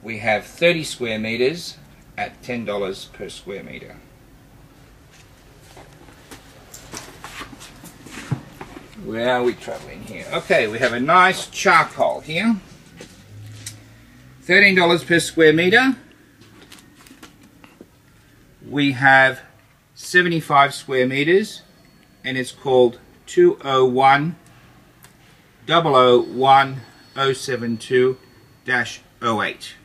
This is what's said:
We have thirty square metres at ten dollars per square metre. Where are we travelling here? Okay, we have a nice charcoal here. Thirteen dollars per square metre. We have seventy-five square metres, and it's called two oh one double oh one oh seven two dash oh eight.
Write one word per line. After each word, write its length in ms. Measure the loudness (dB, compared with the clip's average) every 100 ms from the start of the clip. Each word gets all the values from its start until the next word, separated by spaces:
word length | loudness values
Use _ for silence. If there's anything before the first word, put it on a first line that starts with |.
We 160 | -12 -10
have 280 | -4 -4 -4
thirty 380 | -2 0 0
square 340 | -6 -8 -8 -6
metres 580 | -6 -2 -2 -2 -14 -18 -20 -20 -20 -12
at 260 | -12 -12
ten 220 | -12 -10
dollars 420 | -8 -6 -6 -10 -16
per 160 | -16 -16
square 340 | -16 -16 -16
metre. 340 | -16 -18 -20 -20 -20 _ _ -20 _ -20 -20 -20 -20 -20 _ -20 -20 _ -20 -20 -20 -20 -20 -20 -20 -20 -20 -20 -20 -20 -20 -20 -18 -18 -18 -20 -20 -18 -18 -18 -20 -20 -20 -20 -20 -20 -10 -12 -12 -20 -20 -20 -20 -18
Where 300 | -12 -6 -2 0
are 60 |
we 120 | -2
travelling 480 | -4 -12 -14 -14 -18
here? 240 | -18 -16 -10
Okay, 360 | -10 0 0 0
we 100 | -2
have 140 | -4
a 80 | -2
nice 480 | 2 4 4 0 -8
charcoal 720 | -4 2 2 0 -2 -4 -4
here. 360 | -8 -4 -2 -2 -6 -20 -20 -20 -20 -20 -20 -20 -20 -18 -18 -20 -20 -20 _ -20 -20 -20
Thirteen 340 | 0 4 4 4
dollars 260 | 2 2
per 160 | 2 0
square 340 | 0 4 4
metre. 440 | 6 4 2 2 -2 -8 _ _ _ -20 -20 -20 -20 -20 _ -20 -20 -20 _ -20 _ -20 _ -20 _ _ _ _ _ _ _ -10
We 240 | -2 -2
have 480 | 0 2 4 4 -2 -16 _ _ _ _
seventy-five 800 | _ -2 0 0 -2 0 2 2
square 320 | 0 -6 -2 0
metres, 560 | 0 2 2 0 -12 _ _ _ _ _ _
and 120 | -8 -6
it's 160 | -8
called 460 | -8 0 4 4 2 _ _ -6
two 320 | 4 4 4
oh 200 | -2 2
one 520 | 2 4 4 4 0 -8 _ -20 -20 _ _ _ -20 _ _ _ _ _ -2
double 280 | 0 2
oh 260 | 4 6 4
one 600 | 2 -2 4 4 4 -4 -16 -20 -18 -4
oh 160 | -4
seven 460 | -2 -6 -6 -4 -6
two 400 | -2 2 2 0 _ -20 _ _
dash 360 | -4 -4 -4 -10 _ _
oh 180 | -4 -2
eight. 340 | -4 -8 -18 -20